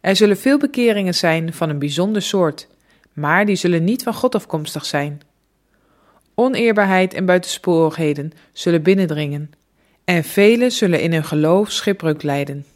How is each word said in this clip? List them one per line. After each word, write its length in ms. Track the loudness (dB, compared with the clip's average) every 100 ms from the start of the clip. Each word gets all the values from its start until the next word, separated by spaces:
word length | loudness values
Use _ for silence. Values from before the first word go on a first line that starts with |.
Er 140 | 0 2
zullen 220 | 4 4
veel 200 | 2 2
bekeringen 580 | 0 0 0 2 0 0
zijn 380 | 0 0 -2
van 160 | -4 -4
een 100 | -2
bijzonder 420 | -4 -2 -2 -2
soort, 460 | -2 0 0 -2 -18 _ _ _ _
maar 320 | -6 0 2 2
die 100 | 0
zullen 280 | 0 2
niet 200 | 0 -2
van 100 | -4
God 220 | -2 -2 -2
afkomstig 500 | -4 -8 -8 -10 -6
zijn. 360 | -4 -4 -8 _ _ _ _ _ _ _ _ _ _ _ -2
Oneerbaarheid 800 | 0 2 0 2 2 2 0
en 120 | 0 2
buitensporigheden 1040 | 2 0 -6 0 2 2 0 -2 -2 -6 -12 _
zullen 280 | -6 0 2
binnendringen 680 | 4 2 2 -2 -4 -6 -10 _ _ _ _ _
en 200 | -2 -2
velen 480 | 0 2 4 4 2
zullen 300 | 0 0 2
in 120 | 0
hun 100 | -2
geloof 480 | -2 0 2 2 2
schipbreuk 520 | -2 -2 -2 -2 -2
lijden. 420 | -2 -4 -4 -8 -14